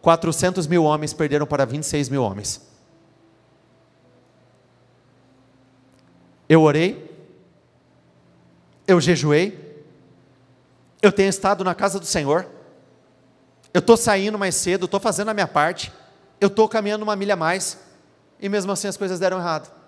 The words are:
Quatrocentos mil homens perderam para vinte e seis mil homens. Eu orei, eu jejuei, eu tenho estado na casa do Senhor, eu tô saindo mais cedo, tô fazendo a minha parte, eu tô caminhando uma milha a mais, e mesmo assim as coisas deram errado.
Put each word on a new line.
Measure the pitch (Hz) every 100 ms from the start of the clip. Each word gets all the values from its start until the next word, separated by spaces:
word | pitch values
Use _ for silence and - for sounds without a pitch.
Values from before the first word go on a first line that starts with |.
Quatrocentos | - 165 165 160 180 180 156
mil | 175
homens | 160 151 151
perderam | - 151 147 147
para | 143
vinte | 131 139
e | 151
seis | 151 131
mil | 139
homens. | 113 98 101 - _ _ _ _ _ _ _ _ _ _ _ _ _ _ _ _ _ _ _ _ _ _ _ _ _ _ _ _ _ _ _ _ _ _ _ _ _ _ _
Eu | 160
orei, | 156 147 175 - - - - - _ _ _ _ _ _ _ _ _ _ _ _ _ _ -
eu | 180
jejuei, | 143 160 147 147 196 - - - - - _ _ _ _ _ _ _ _ _ _
eu | 208
tenho | 196 196
estado | 190 196 202
na | 185
casa | 170 202 190
do | 165
Senhor, | 180 139 160 185 - - - _ _ _ _ _ _ _ _ _
eu | 185
tô | 180 226
saindo | 233 202 196 214
mais | 196 -
cedo, | 185 185 185
tô | 196
fazendo | 220 175 208
a |
minha | 208 180
parte, | 151 156 175 - - - _ _ _
eu | 202
tô | 202 220
caminhando | 226 202 214
uma | 214
milha | 202 202
a | 196
mais, | 160 185 180 - - _ _ _ _ _
e | 202
mesmo | 208 190
assim | 196 202
as | 185
coisas | 196 180
deram | 185 185
errado. | 175 156 160 -